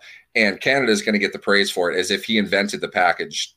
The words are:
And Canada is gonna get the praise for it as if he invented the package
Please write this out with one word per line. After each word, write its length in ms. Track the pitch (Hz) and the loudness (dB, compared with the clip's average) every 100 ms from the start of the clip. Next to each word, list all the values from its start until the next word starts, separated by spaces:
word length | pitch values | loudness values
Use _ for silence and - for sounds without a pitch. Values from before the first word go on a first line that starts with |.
| - - _ | -10 -20 _
And 260 | 117 104 90 | 0 0 0
Canada 300 | 135 135 120 | 0 0 2
is 120 | 101 | 0
gonna 160 | 113 104 | 2 0
get 160 | 95 | 0
the 40 | - | -2
praise 320 | - 101 101 | 0 2 2
for 200 | 95 87 | 0 0
it 80 | 85 | 0
as 120 | 92 | -2
if 140 | 98 | -2
he 140 | - 110 | 0 0
invented 420 | 95 98 104 90 | 2 0 0 -4
the 80 | 87 | -4
package 640 | 101 87 82 85 - - | 0 0 0 -4 -8 -8